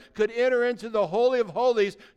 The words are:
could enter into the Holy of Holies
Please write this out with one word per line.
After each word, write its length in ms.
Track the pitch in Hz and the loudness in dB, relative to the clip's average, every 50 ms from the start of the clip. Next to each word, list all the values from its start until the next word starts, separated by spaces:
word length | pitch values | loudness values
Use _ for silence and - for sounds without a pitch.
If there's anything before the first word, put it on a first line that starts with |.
| - - - | -10 -14 -4
could 180 | 202 214 214 | -2 -2 -2
enter 320 | 226 233 247 254 254 240 240 | 0 0 0 2 2 2 0
into 240 | 247 247 180 190 233 | 0 -2 -4 -8 -4
the 180 | 220 214 196 | -2 -2 -2
Holy 360 | 156 170 220 240 254 262 247 | 0 0 0 2 2 2 2
of 80 | 226 190 | -2 -2
Holies 480 | 147 226 247 254 240 220 202 202 185 - - - _ | -2 0 0 2 2 2 0 -2 -2 -10 -20 -20 _